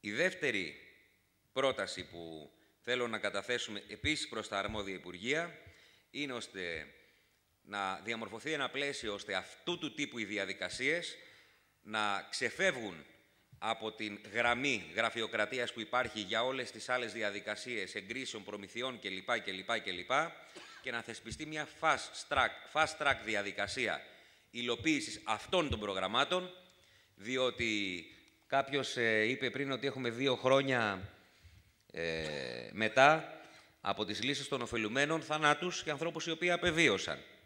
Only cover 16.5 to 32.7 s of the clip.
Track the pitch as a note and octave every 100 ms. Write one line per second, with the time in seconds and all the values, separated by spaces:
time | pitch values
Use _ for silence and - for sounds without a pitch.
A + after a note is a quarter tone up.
16.5 | C3 B2 A2+ - B2+ A#2 G#2+ G#2 G2+ G2+
17.5 | G#2 B2 A#2 F#2 G#2+ F#2+ A#2+ B2+ A2 G2
18.5 | G2+ G2 A#2 B2+ A#2+ G2+ F#2+ F#2 A#2 G2+
19.5 | F#2+ F#2+ A2+ G2 F2+ F2 C3 E3 - -
20.5 | - - - C3 A#2 A#2 A2+ A#2+ - D3+
21.5 | D#3 D3 - D#3+ C#3 - - - C#3+ A#2
22.5 | - - D3+ D#3 - C#3+ C3 G#2 G#2 G2+
23.5 | G2 G2+ - A2+ D2+ - - - - _
24.5 | A#2 A#2+ A2+ D#3+ D3 A2 - - G#2+ -
25.5 | F#3 D3+ A#2 G#2 F#2+ F#2+ A#2 C#3+ F3+ F#3
26.5 | - - - _ - _ - G2+ C3 B2+
27.5 | A#2 A#2 G#2 G2 F2 D#2+ - - _ _
28.5 | C3+ C3+ C#3 B2+ - A#2 A2 A2 C3 C3
29.5 | C3 C#3 C3 C3+ C3 B2 A#2 C3+ B2 B2+
30.5 | C3+ C3+ B2+ G#2+ F#2+ G2 - - _ -
31.5 | - _ _ _ - E2+ D#2+ D#2 D2 B1+
32.5 | A#1+ A#1